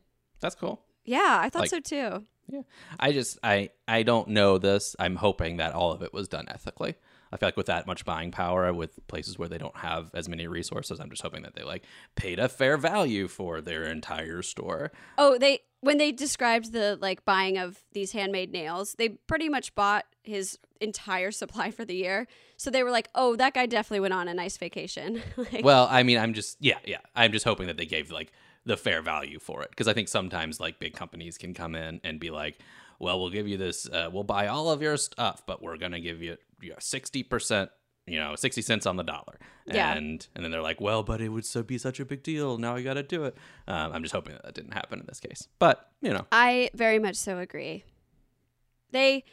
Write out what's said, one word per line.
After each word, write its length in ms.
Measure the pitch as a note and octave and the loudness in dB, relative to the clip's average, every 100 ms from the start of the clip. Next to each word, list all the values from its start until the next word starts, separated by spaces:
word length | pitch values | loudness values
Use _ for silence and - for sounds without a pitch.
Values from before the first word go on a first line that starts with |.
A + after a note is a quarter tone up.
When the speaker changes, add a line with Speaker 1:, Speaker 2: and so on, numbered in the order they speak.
| _ _ _ _ | _ _ _ _
Speaker 1:
that's 160 | E3+ - | -6 -4
cool. 260 | - A3 _ _ | -8 -8 _ _
Speaker 2:
Yeah, 360 | - B3+ F#4+ G#3+ | -2 2 6 6
I 80 | G#3 | 4
thought 120 | E4 | 2
Speaker 1:
Like, 60 | - | 0
Speaker 2:
so 80 | F4 | 0
too. 460 | - D4 A#3+ G3 A3 _ - | -4 -4 -2 -6 -10 _ -12
Speaker 1:
yeah. 140 | C#4 B3+ - - E3+ | -12 -12 -18 -12 0
I 120 | C3+ | 2
just, 260 | C#3+ A#2+ - | 2 0 0
I, 280 | A#2 G2+ G2+ _ - | 4 4 2 _ 0
I 160 | A2+ | 4
don't 260 | A2+ A#2 - | 6 4 4
know 280 | G#2 G2+ F#2+ | 6 8 8
this. 380 | G2 G2+ - - | 6 4 2 -2
I'm 180 | F2+ F2 | 0 4
hoping 400 | G#2 F#2 E2 E2+ | 2 4 0 0
that 160 | E2 | -2
all 180 | E2 F2 | 2 2
of 100 | D#2 | 0
it 120 | F2+ | -6
was 140 | - F#2+ | -6 -6
done 180 | D2 - | -6 -8
ethically. 480 | - - - D#3+ - _ _ _ | -10 -10 -6 -6 -6 _ _ _
I 40 | - | 0
feel 100 | G2 | 0
like 100 | - | 2
with 80 | F#2 | 0
that 220 | E2+ E2+ | 0 -2
much 180 | F2+ - | -6 -4
buying 240 | D#2+ F2 | -4 -4
power, 420 | F2 F2+ F2+ F2+ | -2 0 2 2
with 340 | F2 D#2+ - - | 2 -4 -8 -12
places 320 | E2 D2+ G2 | -10 -8 -8
where 100 | E2+ | -8
they 80 | E2+ | -6
don't 180 | - - | -10 -8
have 340 | E2+ E2 D#2+ | -4 -4 -4
as 160 | E2+ E2 | -8 -8
many 160 | E2 E2+ | -6 -6
resources, 540 | E2+ E2+ - - E2 | -6 -6 -6 -8 -10
I'm 100 | - | -12
just 140 | - | -10
hoping 180 | E2+ D#2+ | -10 -10
that 120 | - - | -14 -12
they, 80 | |
like, 200 | C2+ F#2 - - - - | -10 -10 -12 -20 -14 -8
paid 220 | G2 F2 | -4 0
a 100 | B2+ | -2
fair 300 | - C3 D3+ | 2 2 4
value 500 | D#3 G3+ D#3+ G#2 F#2 | 2 2 2 0 -2
for 320 | - F#2 D#2+ | -6 -6 -6
their 240 | D#2 D#2+ D#2+ | -6 -4 -4
entire 580 | D#2+ - D#2 D#2+ E2+ | -6 -8 -8 -6 -8
store. 480 | F#2 - F2 D#2+ D3+ - - - | -8 -8 -6 -6 -6 -10 -6 4
Speaker 2:
Oh, 220 | C#4+ B3+ | 6 6
they, 220 | C#4 C4+ _ _ | 4 2 _ _
when 160 | C4+ D4 | 2 4
they 140 | D4 | 4
described 640 | B3 C#4 - A#3+ A3+ A3+ | 0 -4 0 2 2 0
the, 220 | A#3 G#3 G3 | -2 0 0
like, 240 | G3 F#3 - | -2 -2 2
buying 320 | F#3+ F#3+ F#3+ | 2 4 0
of 220 | F3+ F3+ _ | -2 -8 _
these 200 | G3+ F#3+ | -6 -4
handmade 400 | A3+ G3 G3 F#3 | -2 -2 -2 -4
nails, 420 | F3 D#3 F3 G3+ - | -4 -4 -4 -4 -2
they 100 | A3+ | -2
pretty 400 | G3+ - D#4+ D#4 | -2 -4 -2 0
much 240 | C4+ - | -2 -2
bought 320 | - G3+ G#3 - _ | 0 2 2 -2 _
his 380 | - G#3 F#3+ - _ - | -8 -6 -6 -10 _ -6
entire 520 | G#3+ G3+ - F#3 F#3 | -6 -6 -4 -2 -2
supply 400 | A3 G3 A3 F#3+ | -4 -8 -4 -6
for 120 | G#3+ | -6
the 120 | E3 F3+ | -6 -4
year. 320 | F3+ G3 B3 - _ - | -2 -2 -4 -12 _ -10
So 140 | C#4 | 0
they 140 | C4 | 2
were 80 | B3 | 4
like, 180 | A#3+ A#3 - | 2 0 2
"Oh, 200 | B3+ A#3 | 4 6
that 180 | C4 C4+ | 4 4
guy 100 | B3 | 2
definitely 360 | A3+ A3 G#3 | 2 0 0
went 120 | G3 | 2
on 140 | F#3+ F3 | 2 0
a 60 | F3 | -4
nice 220 | F3+ - | -4 -6
vacation." 640 | F3 - E3 - D#3 A3+ - | -8 -8 -8 -8 -6 -6 -6
<laughs> 80 | - | -8
Like 280 | A#3+ A#3+ - | -6 4 8
Speaker 1:
Well, 220 | C3+ B2+ | 10 8
I 140 | B2+ | 8
mean, 160 | B2 A#2+ | 6 6
I'm 140 | A2+ | 2
just, 240 | G#2+ - - | -2 -6 0
yeah, 180 | B2+ - - | 2 2 -2
yeah. 140 | F#2 - - | -10 -4 4
I'm 160 | A#2 | 4
just 140 | G#2+ A#2+ | 6 2
hoping 200 | G2+ F2+ | 0 -2
that 120 | D#2+ | -6
they 80 | E2 | -4
gave, 240 | E2 D2 | -6 -6
like, 200 | D#2+ D#2 _ - _ | -8 -10 _ -20 _
the 140 | - G#2+ | -4 -2
fair 240 | - E2 | 0 0
value 380 | D#2+ D2+ C#2+ D2+ | 0 -4 -4 -10
for 240 | - - | -12 -10
it. 120 | - - | -8 -2
'Cause 120 | A2 | 0
I 60 | |
think 140 | G#2+ G2 | 2 0
sometimes, 520 | G#2 F#2 F2 D#2+ D#2 | -2 -2 -4 -6 -6
like, 200 | E2 D#2+ | -8 -6
big 140 | F2 | -10
companies 440 | - E2+ F2 E2+ - | -10 -14 -12 -14 -14
can 140 | F2+ F2 | -12 -10
come 180 | E2+ D#2+ | -8 -8
in 240 | D#2+ D#2+ | -8 -10
and 160 | F2 D#2 | -10 -8
be 100 | E2 | -8
like, 300 | D2+ D2+ D2+ - - - - | -8 -8 -10 -18 -20 -20 -8
"Well, 200 | F2+ F#2 | -2 -2
we'll 120 | F2+ | -2
give 160 | G2 G#2 | -4 -4
you 100 | G2 | -2
this, 320 | F#2 E2+ - | -4 -4 -4
uh, 200 | E2 E2 | -4 -2
we'll 100 | F#2 | -4
buy 240 | G2+ G2+ G#2 | -2 0 0
all 220 | C3+ D#3+ | 0 0
of 120 | D3 | 0
your 140 | D3+ D3 | 0 0
stuff, 460 | - - A2+ - - | -2 -2 -2 -2 -8
but 160 | F2+ | -10
we're 140 | E2+ D#2+ | -10 -8
gonna 220 | F2+ F2 | -6 -6
give 220 | E2+ E2 | -6 -6
you, 160 | E2+ E2 _ _ | -8 -10 _ _
you 80 | F2+ | -18
know, 80 | - | -10
sixty 420 | - C3+ - C#3 | -6 -6 -6 -8
percent, 460 | B2 A#2 - G#2+ F#2+ _ _ _ - | -2 -2 2 0 0 _ _ _ -6
you 100 | D#2+ | -4
know, 200 | D2+ D2+ | -4 -2
sixty 240 | C3+ - | -2 0
cents 240 | - A2 G2 | 0 2 2
on 100 | F2+ | -2
the 80 | |
dollar." 340 | D#2+ D#2 - - - - - | -4 -8 -12 -20 -20 -20 -4
Speaker 2:
Yeah. 280 | G#3+ E3 | 0 0
Speaker 1:
And, 320 | D2+ D2+ D#2+ - - | 0 -4 -8 -12 -10
and 100 | E2 | -6
then 60 | |
they're 100 | E2 | -4
like, 180 | D#2+ E2 | -4 -2
"Well, 240 | G2+ A2 | 0 0
but 160 | G#2 A2 | 0 -2
it 80 | A2 | -2
would 180 | A2 - | -4 -4
so, 180 | A#2+ | -4
be 140 | A2+ B2+ | -4 -4
such 220 | C3 C3 | -4 -6
a 60 | C3 | -8
big 180 | C#3 | -8
deal. 340 | E3 D#3 C#3+ A#2+ | -6 -4 -2 -2
Now 180 | A#2 B2 | -2 -2
we 80 | |
gotta 200 | B2+ C3+ | -4 -4
do 220 | C#3+ F3 C#3+ | -4 -2 -4
it." 100 | - - - - | -6 -14 -16 -6
Um, 240 | F2 D#2+ | -4 -4
I'm 120 | E2 | -4
just 100 | D#2+ | -4
hoping 200 | G2 - D2 | -6 -6 -14
that 80 | - | -16
that 80 | |
didn't 200 | - D2+ | -14 -10
happen 280 | - - - | -8 -8 -10
in 40 | - | -12
this 140 | - | -16
case. 300 | - - - - | -16 -16 -10 4
But, 320 | E3+ - - _ | 6 6 0 _
you 120 | B3 | -2
know. 120 | G#2 - | -2 4
Speaker 2:
I 380 | A3 B3 B3 B3 | 6 6 6 0
very 260 | G#3+ A3+ A3 | 2 4 4
much 180 | G#3+ F3+ | 2 -2
so 220 | - F#3 | -4 -6
agree. 440 | F3+ D3+ C#3 F3 - _ _ _ _ _ _ _ _ _ _ | -6 -8 -10 -10 -14 _ _ _ _ _ _ _ _ _ _
They, 320 | B3+ C4+ C4+ - | 4 6 4 0